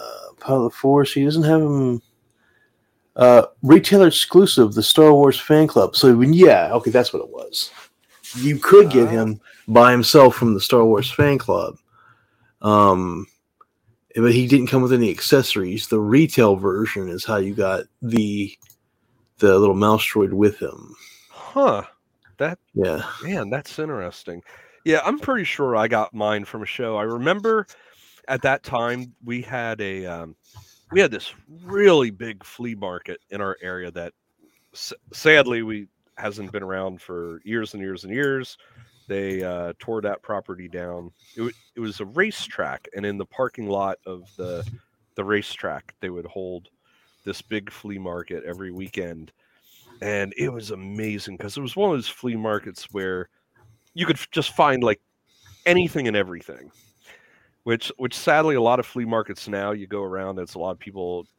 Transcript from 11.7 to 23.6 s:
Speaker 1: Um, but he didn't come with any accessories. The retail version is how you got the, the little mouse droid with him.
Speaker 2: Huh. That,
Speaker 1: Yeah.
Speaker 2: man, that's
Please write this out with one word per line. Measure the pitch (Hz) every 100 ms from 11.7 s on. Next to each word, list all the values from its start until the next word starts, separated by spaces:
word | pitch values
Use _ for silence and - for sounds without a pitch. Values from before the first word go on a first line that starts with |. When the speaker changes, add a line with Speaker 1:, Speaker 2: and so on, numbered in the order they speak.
| - _ _ _ _ _ _ _ _
Speaker 1:
Um, | 104 107 101 92 92 85 - _ _ _ _ _ _ _ _ -
but | 117
he | 120 123
didn't | 139 123
come | 131
with | 127
any | 127 110
accessories. | 82 - 139 131 107 90 110 -
The | 110
retail | 104 131 156 - 110 98
version | 98 95 113 101 92
is | 90 -
how | 107
you | 98
got | 104 95 92 - _
the, | 123 113 104 104 98 - _ _ _ _ _ _ _ _
the | 101 95
little | 104 92
mouse | 104 107 -
droid | 107 98
with | 95 104 -
him. | 76 - - - - _ _
Speaker 2:
Huh. | - - 269 269 104 - _ _ _ _ -
That, | 147 180 _
Speaker 1:
Yeah. | - 92 78 - -
Speaker 2:
man, | 147 190 101
that's | 131